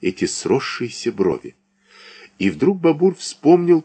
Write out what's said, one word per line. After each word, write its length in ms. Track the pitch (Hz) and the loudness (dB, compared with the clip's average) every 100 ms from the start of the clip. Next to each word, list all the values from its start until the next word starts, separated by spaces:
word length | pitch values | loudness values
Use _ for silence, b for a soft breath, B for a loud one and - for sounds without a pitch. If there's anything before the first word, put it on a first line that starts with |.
эти 240 | 92 92 87 | -6 -4 -6
сросшиеся 840 | - - - - - 120 - 120 | -4 -2 -2 -2 -8 -10 -8 -6
брови? 440 | 107 90 67 - - _ _ B B B B B - | -2 -2 -2 -10 -20 _ _ B B B B B -4
И 120 | 98 | -4
вдруг 320 | 76 151 190 | 0 0 2
Бабур 340 | 165 151 190 175 | 0 2 0 0
вспомнил 680 | - - 151 175 175 165 | -10 0 4 4 4 2